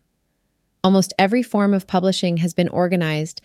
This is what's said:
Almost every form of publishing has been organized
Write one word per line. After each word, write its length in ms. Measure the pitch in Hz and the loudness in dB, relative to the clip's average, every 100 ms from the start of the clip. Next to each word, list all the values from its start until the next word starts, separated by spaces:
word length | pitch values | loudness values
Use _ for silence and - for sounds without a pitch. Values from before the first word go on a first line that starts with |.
| _ _ _ _ _ _ _ _ | _ _ _ _ _ _ _ _
Almost 320 | 190 190 185 - | 2 2 2 0
every 240 | 190 247 | 0 0
form 300 | 233 208 202 | 0 0 0
of 140 | 196 - | 0 -2
publishing 500 | 185 190 185 180 170 | 0 0 0 -2 -2
has 160 | 170 | -2
been 160 | - 175 | -2 -2
organized 720 | - 175 180 160 151 160 - | 0 0 0 -2 -2 -6 -10